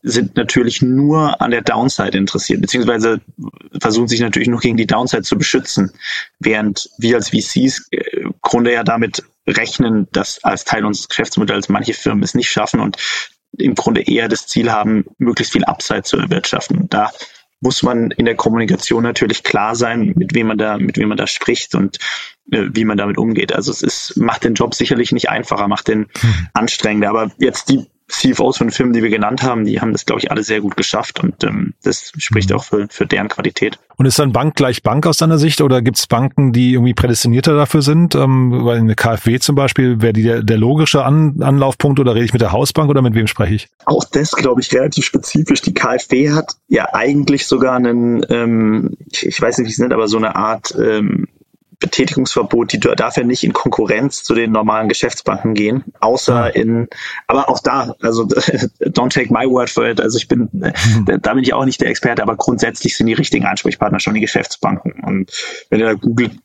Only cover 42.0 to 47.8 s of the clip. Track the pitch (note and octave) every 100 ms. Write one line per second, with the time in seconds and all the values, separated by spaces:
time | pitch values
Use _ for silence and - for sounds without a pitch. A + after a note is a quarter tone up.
42 | B2 A2+ A#2+ A#2 G#2 G#2 C#3 - D3 C#3+
43 | B2 A2 G#2+ - G2 G#2 - _ - D3+
44 | - C#3 D#3 - C3 B2 - B2+ D3 D3
45 | - - - D3 E3 C#4+ - - A#2+ B2
46 | - C3 D3 D3+ - - - A2 D#2+ B2+
47 | B2 C#3+ C#3 - - C3 C3 B2